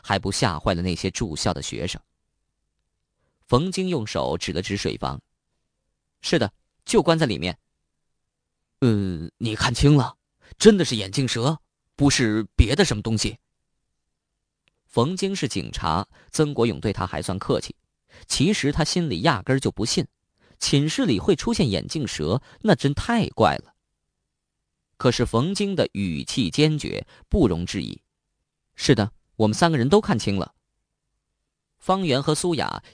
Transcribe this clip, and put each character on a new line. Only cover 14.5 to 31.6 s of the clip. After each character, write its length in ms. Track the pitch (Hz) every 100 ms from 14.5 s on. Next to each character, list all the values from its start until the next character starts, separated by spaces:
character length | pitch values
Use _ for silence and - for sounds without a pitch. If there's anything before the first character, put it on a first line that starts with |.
| _ _ _
冯 320 | _ - 127 185
京 180 | 196
是 120 | 196 139
警 240 | - 60
察， 380 | - 82 80 - _ _
曾 200 | - 151
国 140 | 143 117
勇 140 | 73
对 120 | 110
他 140 | 98 92
还 160 | 78
算 160 | - 92
客 220 | - 135
气， 160 | - - _ _ _ - -
其 260 | - 147
实 200 | 208 135
他 100 | 147
心 260 | 156 - 165
里 120 | 87
压 200 | 139 120
根 140 | - 131
儿 40 |
就 100 | 113
不 160 | - 107
信， 220 | - 147 _ _ _ _ -
寝 300 | - 143 147
室 180 | - 247
里 140 | 101
会 160 | - 185
出 180 | -
现 160 | 233 156
眼 160 | 92 50
镜 180 | 160
蛇， 380 | 123 - 76 110 - -
那 120 | 220
真 180 | 160 139
太 360 | - - 233 185
怪 260 | - 104 69
了。 100 | - _ _ _ _ _ _ _ _ _ _ _ _ -
可 120 | 131
是 160 | 117 120
冯 260 | 113 151
京 220 | 196 202
的 140 | 185 117
语 280 | - 98 76
气 260 | 64 - 101
坚 300 | - 151 151
决， 260 | - 50 - - -
不 200 | 214 127
容 180 | 85 87
置 160 | 101
疑。 180 | 60 50 _ _ _ _ _ _ _ -
“是 180 | -
的， 160 | 117 101 - _
我 140 | - 110
们 60 |
三 180 | 107 170
个 40 | 156
人 120 | 120
都 120 | 202
看 160 | 214 135
清 200 | - 98
了。” 180 | - _ _ _ _ _ _ _ _ _ _ _